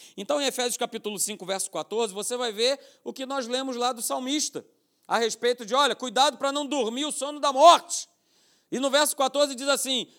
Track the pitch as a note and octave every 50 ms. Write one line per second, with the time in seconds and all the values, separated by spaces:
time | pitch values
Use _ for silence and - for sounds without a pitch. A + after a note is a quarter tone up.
0 | - - - - G3+ - C#4+ D4 C#4+ C4 - - B3 B3 A3 - B3 A3+ - A3+
1 | G#3+ G#3 G#3 F#3+ - - G#3+ F#3 F#3 F3 F#3+ F#3+ F#3 - - E3+ D#3 - G3+ A3
2 | A#3 A3 F#3 G3+ G#3 - A#3+ B3 B3+ A#3+ G#3 G3+ A#3 B3 C#4 C4 - - - _
3 | _ - A3+ - C4 B3+ C4+ C#4 B3+ A3+ B3 B3+ C4+ C4+ B3+ A#3+ A#3+ B3 B3+ A#3
4 | A3+ - C4+ C4+ B3+ B3+ C#4+ D#4 - - - D3 A2 _ _ _ _ _ _ _
5 | _ _ - G#3+ A#3 A3+ G#3+ - - A#3+ B3 B3 A#3+ G3 A3 C4 C#4+ C4+ A3+ -
6 | - B3+ G3+ B3 C4 D4+ C4+ G3+ C4+ C#4 C4+ C#4+ D4 C4+ D4 C#4+ A#3+ G#3 A3+ B3+
7 | D4 D4+ - - C4 C#4+ D4 D4 C#4 C#4+ C4+ C4 D4 E4+ E4+ C4+ - - - -
8 | - - _ _ _ _ _ _ _ _ _ _ _ _ - A#3 C4 C#4 B3 C#4+
9 | D4+ C#4+ - - C#4 C4 C4 C#4+ D4 C#4 C4+ A#3 C4+ C#4 C#4 C4 - C4 C4 B3
10 | F#3 - _